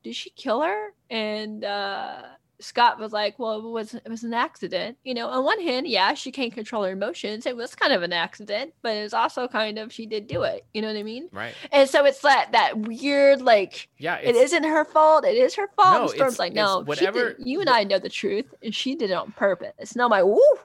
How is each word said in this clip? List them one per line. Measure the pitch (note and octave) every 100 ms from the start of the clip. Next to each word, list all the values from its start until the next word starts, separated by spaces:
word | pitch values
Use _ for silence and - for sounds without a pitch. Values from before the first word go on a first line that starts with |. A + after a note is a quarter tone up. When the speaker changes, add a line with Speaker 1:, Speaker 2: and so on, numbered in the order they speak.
Speaker 1:
did | A3+ A#3+
she | -
kill | - C4 A3+
her?" | D#4+ G#4 G#4 _ _
And, | A3+ G#3+ G#3+ G#3+ G#3+
uh, | G#3 G3+ G3 G3 G3+ - B2 - _ _
Scott | - - A#3+ -
was | G#3+
like, | G#3 G#3 G#3
"Well, | A3+ G#3+
it | A3+
was, | A3+ A3
it | A#3+ A3
was | A3+
an | A#3
accident." | A#3 D4+ _ F3+ F3 G#3 C4
You | C4
know, | A#3+ A#3
on | B3+
one | C#4 G#4+
hand, | E4+ B3+ D4+
yeah, | G3+ G3
she | D4+ C4
can't | C#4 A#3+
control | A#3 G#3+ A3+
her | F#3+
emotions. | F#3+ G3+ F4 G#3+ G#3+ B3+
It | A#3+
was | A#3+ -
kind | D#4+
of | A3+
an | F3
accident, | F3 F3 - G#3 G#3 D4+ _
but | A#3 G#3+
it |
was | G#3
also | A3+ B3 - B3
kind | G#3+ G#3+ G#3+
of, | A3
she | - A3
did | G#3+ G#3
do | -
it. | F3 - _
You | A3
know | A3
what | G#3+
I |
mean? | G#3+ A#3+ F4
Speaker 2:
Right. | G3 A3+ - -
Speaker 1:
And | C#4+ C4+
so | D4+ C#4+
it's | C#4
that, | D4 B3+ -
that | A3+ E3+ A3
weird, | G#3+ A3+ C4+ C#4+ C#4 C#4
like, | B3+ G#3+ F#3 - - _
Speaker 2:
Yeah, | D3+ E3+
Speaker 1:
it | -
Speaker 2:
it's | A#3+
Speaker 1:
isn't | C4+ E4
her | D#4 D#4
fault. | D4+ D#4 D#4 D#4 F#3+
It | A3+
is | C4 -
her | G4+ -
fault. | F#4 E4+
Speaker 2:
No, |
Speaker 1:
And | F#3+
Storm's | A3 C4+ A3+
Speaker 2:
it's, |
Speaker 1:
like, | F3+
Speaker 2:
it's | G#3 G3+ F#3
Speaker 1:
"No, |
Speaker 2:
whatever | C#3 D3 F#3+ A3+ A#3+
Speaker 1:
she | -
did, | B3
you | D4+
and | D#4+
Speaker 2:
the | A#3+
Speaker 1:
I |
know | G3+ F#3+
the | F#3+
truth, | - G3+ G3 C4+ -
and | A3+
she | G#3 C4 C#4+
did | G#3
it |
on | F#3 -
purpose." | - G3 F3+ - - G3+
And | A#3
I'm | A#3+
like, | G3+ F#3
"Woo!" | A#3 C#5+ A#4+